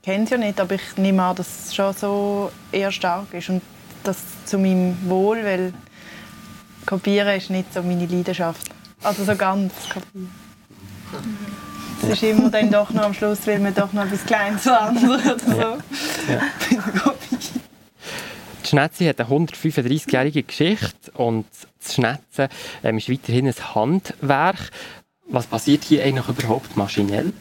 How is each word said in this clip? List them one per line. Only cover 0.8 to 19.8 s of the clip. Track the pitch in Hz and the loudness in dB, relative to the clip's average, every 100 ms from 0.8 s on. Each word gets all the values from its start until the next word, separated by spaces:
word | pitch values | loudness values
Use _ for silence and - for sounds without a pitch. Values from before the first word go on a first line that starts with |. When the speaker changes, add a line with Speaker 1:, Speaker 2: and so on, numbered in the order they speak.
| - - | -4 0
Speaker 1:
nehme | 190 190 | 2 4
an, | 180 180 | 2 0
dass | 180 - - | -6 -10 -8
es | - | -2
schon | 196 | -2
so | 190 202 202 202 202 202 - - | 0 -2 0 0 -2 -4 -8 -6
eher | 196 196 | -2 -2
stark | 196 180 175 202 | -2 -2 -2 -6
ist | 175 170 | -10 -4
und | 185 - - - - | -4 -4 -20 -20 -6
das | 196 185 - - - | -4 -4 -8 -14 -4
zu | 196 | 2
meinem | 190 185 180 180 185 | 4 4 2 0 0
Wohl, | 185 202 226 | 2 2 2
weil | 208 185 185 180 - - - - - - - - - - | 0 0 -2 -6 -18 -20 -20 -18 -18 -18 -18 -20 -20 -10
Kopieren | - 190 202 202 202 196 | -4 -2 2 2 4 0
ist | 190 | 0
nicht | 185 185 | -4 -2
so | 185 | -4
meine | 180 175 175 | 0 0 0
Leidenschaft. | 180 180 180 170 165 - - - - | 0 0 0 -2 -4 -10 -12 -20 -4
Also | 208 202 | -2 0
so | 196 196 | 0 2
ganz | 190 196 190 - - | 2 2 -2 -4 -10
kopieren. | 185 - 196 185 180 - - _ - - - - - 226 214 202 - - - - - | -10 -10 -14 -14 -14 -20 -20 _ -20 -18 -18 -14 -10 -8 -8 -10 -12 -12 -12 -10 -2
Es | 226 | 0
ist | 214 | 4
immer | 220 214 254 | 6 6 6
dann | 214 214 | 4 4
doch | 208 208 | 4 4
noch | 220 | 2
am | 208 | 2
Schluss, | 196 208 208 214 | 0 0 0 0
will | 202 | 0
man | 202 | 2
doch | 196 196 | 0 0
noch | 202 | 0
etwas | 196 202 - | -2 -4 0
Kleines | 220 202 208 | 0 0 0
verändern | 262 240 214 240 247 254 | 4 4 4 4 4 4
oder | 254 240 | 2 2
so. | 233 220 | 2 2
Speaker 2:
Ja. | 226 262 - 277 302 311 302 | 2 -2 -8 -8 -6 -4 -2
Ja. | 254 285 - - | 0 -2 -4 0
Speaker 1:
<laughs> | 233 214 190 285 - - 247 - 254 - _ _ _ - - - - - - | 0 2 0 0 -2 -6 -6 -4 -8 -10 _ _ _ -14 -12 -12 -14 -16 -10
Speaker 2:
Die | - | 2
Schnetzi | 147 - - 170 | 2 2 2 0
hat | - | 2
eine | 117 | 2
hundertfünfunddreißigjährige | 139 165 - 156 151 | 2 2 0 0 0